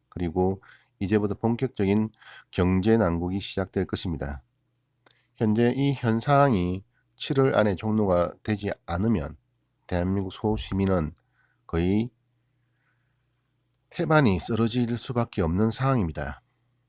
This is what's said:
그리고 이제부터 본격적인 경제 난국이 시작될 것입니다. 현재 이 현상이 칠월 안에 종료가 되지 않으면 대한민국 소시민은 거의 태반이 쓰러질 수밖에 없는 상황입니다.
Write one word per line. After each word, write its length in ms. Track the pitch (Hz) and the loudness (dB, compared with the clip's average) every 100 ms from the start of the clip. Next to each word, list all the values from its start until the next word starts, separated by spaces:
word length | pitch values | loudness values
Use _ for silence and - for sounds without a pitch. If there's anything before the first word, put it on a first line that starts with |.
| _ | _
그리고 520 | - 87 87 92 95 - - _ - | -6 -2 0 0 -2 -10 -20 _ -8
이제부터 360 | 95 107 101 98 | 0 0 0 -2
본격적인 720 | 113 117 131 - 98 107 107 - - - - | -2 -2 -4 0 2 2 0 -6 -20 -20 -6
경제 460 | - 90 92 104 113 | 0 2 2 4 4
난국이 420 | 92 85 90 98 | 2 0 -4 -6
시작될 460 | - - 92 101 90 | -6 -6 -4 -4 -4
것입니다. 580 | - 92 76 71 71 - _ _ _ _ _ _ _ _ - | -4 -4 -6 -6 -10 -16 _ _ _ _ _ _ _ _ -2
현재 360 | 110 107 120 | 0 2 2
이 200 | 127 139 | 2 0
현상이 880 | 131 117 113 143 143 143 101 90 92 - _ _ - | 0 0 0 2 4 4 2 0 -4 -10 _ _ -10
칠월 400 | - 135 135 107 | -4 0 2 2
안에 200 | 107 90 | 2 0
종료가 580 | 107 107 101 87 85 - | -2 0 2 2 0 -4
되지 280 | - 104 101 - - | -4 -4 -4 -8 -6
않으면 520 | 87 113 98 73 73 _ _ _ _ - | -2 0 0 -4 -12 _ _ _ _ -6
대한민국 460 | 90 90 98 95 | -2 -2 -2 -4
소시민은 800 | - 110 107 - 95 98 92 76 - _ _ _ _ - | -4 -4 -4 -4 -2 0 0 -2 -8 _ _ _ _ -6
거의 440 | 82 90 104 120 _ _ _ _ _ _ _ _ _ _ _ _ _ _ _ _ _ _ | -2 0 0 -2 _ _ _ _ _ _ _ _ _ _ _ _ _ _ _ _ _ _
태반이 480 | - 156 156 123 92 | -4 2 4 4 2
쓰러질 600 | - 110 113 123 117 120 | 0 0 0 0 -2 -4
수밖에 440 | - 120 113 - | -4 -2 -2 0
없는 300 | 82 90 110 | 0 2 0
상황입니다. 680 | 107 135 127 85 76 71 - _ _ _ _ | 0 0 0 -2 -4 -8 -10 _ _ _ _